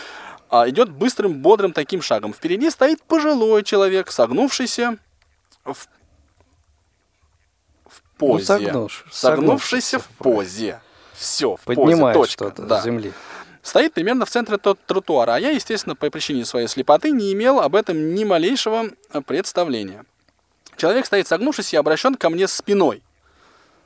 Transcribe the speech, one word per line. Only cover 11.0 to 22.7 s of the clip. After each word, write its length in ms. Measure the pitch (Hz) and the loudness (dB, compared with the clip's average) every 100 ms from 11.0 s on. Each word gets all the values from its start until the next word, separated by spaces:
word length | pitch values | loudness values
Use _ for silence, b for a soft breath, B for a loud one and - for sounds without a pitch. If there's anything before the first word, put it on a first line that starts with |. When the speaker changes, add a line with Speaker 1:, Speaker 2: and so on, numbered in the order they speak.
| - - | -20 -12
Speaker 1:
Все, 400 | - - 131 92 | -6 -2 -2 -4
в 60 | |
позе, 200 | - 123 | -4 2
Speaker 2:
Поднимает 360 | 135 165 135 113 | 4 4 4 4
Speaker 1:
точка, 280 | 120 - 101 | 2 0 -8
Speaker 2:
что-то 180 | - | -8
Speaker 1:
да. 180 | 107 107 | -2 -2
Speaker 2:
с 40 | 113 | -2
земли. 280 | 120 101 - B B B B | -4 -6 -12 B B B B
Speaker 1:
Стоит 300 | - - 311 | 0 2 2
примерно 320 | - 175 254 208 | 0 -2 -2 -2
в 40 | |
центре 280 | 240 233 208 | -2 -2 -2
тот 220 | 202 196 - | 0 -2 -2
тротуара, 480 | 185 - 151 117 117 | -4 0 0 2 0
а 40 | |
я, 100 | 240 | 0
естественно, 460 | 294 - 220 - 151 | -2 -4 -6 -6 -4
по 140 | 151 | -6
причине 360 | 156 147 139 113 | -4 -6 -4 -4
своей 220 | 123 117 | -4 -4
слепоты 440 | - 127 147 302 | -2 2 4 4
не 220 | 277 202 | 0 0
имел 260 | 196 240 269 | 0 2 2
об 160 | 151 185 | 2 0
этом 400 | 214 160 156 180 | 0 -2 -2 -2
ни 80 | |
малейшего, 640 | 214 175 170 254 226 220 220 - _ | 0 2 2 -2 -2 -2 -4 -10 _
э, 100 | 151 | -10
представления. 840 | 139 139 196 - 175 120 101 98 - _ _ _ _ _ - - | -4 -4 -4 -2 -2 -2 -6 -12 -20 _ _ _ _ _ -20 -4
Человек 280 | 165 233 262 | 0 0 0
стоит 220 | 202 175 | -2 0
согнувшись 460 | 170 254 285 - | 0 -2 -4 -2
и 40 | 156 | 0
обращен 380 | 147 156 254 - | 2 2 0 0
ко 140 | 170 | 0
мне 180 | 165 185 | 0 -2
спиной. 540 | - - | -2 0